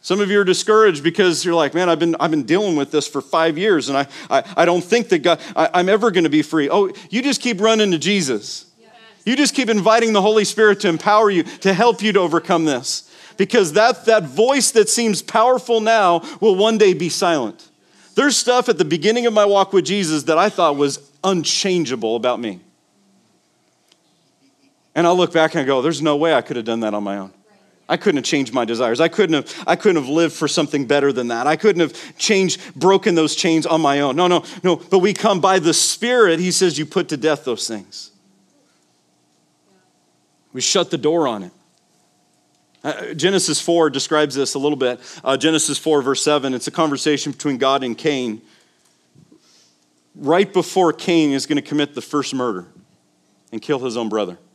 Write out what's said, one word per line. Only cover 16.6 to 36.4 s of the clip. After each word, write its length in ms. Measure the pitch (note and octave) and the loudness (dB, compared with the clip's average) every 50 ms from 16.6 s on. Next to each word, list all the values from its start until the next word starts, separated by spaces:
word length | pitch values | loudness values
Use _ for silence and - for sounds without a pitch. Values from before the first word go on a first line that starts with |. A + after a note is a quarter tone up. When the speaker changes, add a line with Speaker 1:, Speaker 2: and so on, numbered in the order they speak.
| G#3 A3 A3+ G#3+ | 2 2 4 4
Speaker 1:
day 160 | G#3+ G3 F3+ | 4 4 4
be 160 | D3+ F3 E3 | 2 -2 -4
silent. 580 | - - G3 F3 E3 D3 B2 G#2 - _ - _ _ _ _ _ _ _ _ _ _ | -4 -2 0 0 0 0 -2 -6 -8 _ -20 _ _ _ _ _ _ _ _ _ _
There's 200 | - C#4 D4 A#3+ | 0 2 2 0
stuff 360 | - - A#3 B3 B3 B3 - | 0 0 2 2 2 2 0
at 80 | G#3+ D3+ | 0 0
the 80 | F3+ | 0
beginning 400 | D3 E3+ E3+ D3 G#3+ A3 B3 A#3+ | 0 0 0 0 0 0 2 0
of 80 | A#3 A3 | 2 2
my 100 | G#3+ G#3 | 4 4
walk 300 | G3+ G3+ G3 F#3+ F#3+ - | 4 4 2 2 2 2
with 100 | F#3+ D#3+ | 0 0
Jesus 380 | C#3 F#3+ G#3 F#3+ D#3 D#3 D3+ | 2 -2 -2 -2 -2 -4 -4
that 160 | C3 D3+ D#3+ D#3+ | 0 0 2 2
I 100 | F#3 G#3 | 2 2
thought 280 | G3+ - F3 D#3 D3 | 2 0 0 0 2
was 340 | C#3 D3 C#3 C#3 - - _ _ _ | 0 -2 -2 -2 -6 -14 _ _ _
unchangeable 960 | - F#3+ F#3+ F3 D3 - - - - G3 F3+ F3+ D#3 A#2+ C3 A#2+ G#2+ A2 A2+ | -2 -2 -2 0 -2 -4 -4 -4 -2 -2 -2 -2 -2 -4 -4 -4 -4 -4 -4
about 240 | A#2 A2 B2 B2 G#2+ | -2 -2 -2 -2 -2
me. 200 | A#2+ A2 G2 F2 F2 _ _ _ _ _ _ _ _ _ _ _ _ _ _ _ _ _ _ _ _ _ _ _ _ _ _ _ _ _ _ _ _ _ _ _ _ _ _ _ _ _ _ _ _ _ _ | -6 -8 -10 -12 _ _ _ _ _ _ _ _ _ _ _ _ _ _ _ _ _ _ _ _ _ _ _ _ _ _ _ _ _ _ _ _ _ _ _ _ _ _ _ _ _ _ _ _ _ _ _
And 120 | D3+ E3+ | 0 2
I 40 | E3+ | 2
look 240 | F3 F3+ F3+ D#3+ - | 4 2 2 0 2
back 200 | E3 D#3+ D#3 - | 0 0 2 0
and 60 | E3+ | -2
I 40 | C#3 | -2
go, 180 | B2+ C#3 C3 | 0 0 0
"There's 180 | B2 D#3+ E3 C3+ | 0 -2 -2 0
no 160 | D3+ D#3 D3 | 0 0 0
way 160 | C#3+ D#3 E3 | 2 2 2
I 80 | D#3 B2+ | 2 0
could 160 | A2+ - C#3 | 0 -2 -8
have 80 | B2 A2 | -8 -6
done 160 | A2+ A#2 A#2 | -4 -4 -4
that 140 | A2+ G#2+ G#2 | -4 -4 -4
on 80 | G#2 | -4
my 160 | G2+ G2+ G2 G2+ | -6 -6 -6 -8
own. 140 | F#2+ F#2+ _ _ _ _ _ _ _ _ _ _ _ - | -10 -14 _ _ _ _ _ _ _ _ _ _ _ -6
I 60 | E3 | -6
couldn't 220 | F3 - G#3 D#3+ C#3 | -2 -2 -2 -2 -2
have 80 | A#2 | -2
changed 260 | - - D3 C3+ A#2 | -2 -2 -2 -2 -2
my 140 | A2 C3 A#2+ | -2 -4 -2
desires. 340 | A2 A#2 A2+ B2+ A#2 A#2 B2 | -2 -2 -2 -2 -2 0 0
I 80 | D#3+ D#3+ | 0 0
couldn't 240 | D#3+ - G3+ D#3+ | 2 0 0 0
have, 320 | D#3+ C#3+ C3 - - - - | 0 -2 -2 -6 -14 -10 -2
I 80 | - E3+ | -2 -2
couldn't 220 | - - G#3+ F3+ | 0 2 0 0
have 140 | D#3+ C3+ B2 | 0 -2 -2
lived 240 | C#3+ E3 E3+ D#3 D#3+ | 0 0 0 0 -2
for 120 | - D#3+ | -4 -6
something 380 | C#3+ - E3+ D#3 D3 D#3 C#3+ C#3 | -4 -2 -2 -2 -2 -2 -4 0
better 260 | A2+ C#3+ C#3+ C#3 C#3+ | 0 0 2 2 0
than 180 | C3+ B2+ B2 A#2+ | 0 -2 -4 -4
that. 180 | A#2 A#2 B2 | -4 -2 0
I 100 | D3 D#3 | -2 -2
couldn't 240 | - - G#3+ F#3+ E3+ | 2 2 0 2 2
have 380 | E3+ D3+ - - - - - - | 0 -2 -4 -14 -20 -20 -10 -6
changed, 560 | - - G#3+ F#3+ F#3+ F3 - - - - - | -2 0 2 2 2 0 -2 -6 -10 -18 -8
broken 400 | C3+ C#3+ F#3 G3 F#3+ F#3+ A3 F3 | 0 2 4 4 4 2 2 2
those 200 | E3 D#3 D3+ - | 2 2 0 0
chains 300 | - - F3 E3 D#3+ D3+ | -2 0 0 0 0 0
on 160 | - D#3+ D#3+ | 0 0 0
my 200 | D#3+ C#3+ C#3 C#3+ | 2 2 2 2
own." 140 | C#3+ C#3 B2+ | 0 0 0
No, 120 | D#3 F3+ | 2 2
no, 180 | F3+ F3+ E3 - - - F#3 | 2 2 0 -2 -6 -16 -4
no. 140 | - F#3 E3+ | 0 0 0
But 220 | D3 - - F#3+ F#3+ | 0 -2 0 0 2
we 160 | F3 G#3 G3 | 2 2 0
come 260 | - - A3 G3+ F3+ | 0 0 0 0 2
by 180 | D#3 F#3+ F#3+ F#3 | 2 2 2 2
the 140 | D3+ E3+ | 2 2
Spirit. 680 | D#3 - - - - - G#3+ A#3+ B3+ B3 A3 F#3 E3 | 0 0 0 -2 -4 -4 -2 0 4 4 4 4 4
He 120 | D#3+ | 2